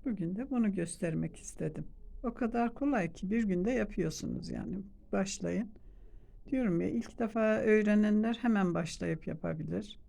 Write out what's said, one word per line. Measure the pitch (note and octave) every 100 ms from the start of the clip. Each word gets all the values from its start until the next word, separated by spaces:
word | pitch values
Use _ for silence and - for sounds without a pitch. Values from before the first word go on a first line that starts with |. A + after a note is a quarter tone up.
| C#4+
Bugün | G3+ E3 F#3+
de | C#4
bunu | B3+ A3
göstermek | F#3+ E3+ - E3+ D#3+ D#3+ -
istedim. | - - D#3+ D#3 D#3 - - -
O | B3
kadar | A#3+ A#3 A#3+ A#3
kolay | A#3 C#4 C4 E3+
ki | - F#3
bir | A3+
günde | A3 F3+ F#3+
yapıyorsunuz | B3+ G#3 - E3 D#3 - B1 -
yani. | A#1+ - G3 - - -
Başlayın. | G3 G3 - F3 F3+ A#3 - - - - - - - -
Diyorum | C4 A#3+ E3+
ya, | F3+
ilk | A#3 A3+ -
defa | A3+ A3+ A3 G#3+
öğrenenler | A3 G#3+ G#3+ G#3 G#3+ G#3+ A3+ A#3
hemen | A#3+ G#3+ F#3
başlayıp | E3 E3 - F3 E3 -
yapabilir. | D#3+ E3+ D#3+ D#3 F3 G#3 -